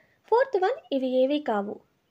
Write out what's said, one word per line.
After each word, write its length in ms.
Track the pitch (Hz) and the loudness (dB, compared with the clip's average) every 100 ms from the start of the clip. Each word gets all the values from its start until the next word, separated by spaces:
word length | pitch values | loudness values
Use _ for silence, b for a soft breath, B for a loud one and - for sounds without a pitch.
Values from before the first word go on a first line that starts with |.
| b b _ | b b _
ఫోర్త్ 300 | 453 539 392 | 0 2 0
వన్, 120 | 370 571 - 269 | 0 -2 -4 -4
ఇవి 120 | 262 254 | 0 2
ఏవి 160 | 262 294 294 | 2 0 -2
కావు. 260 | 208 202 - - _ _ | -2 -4 -10 -16 _ _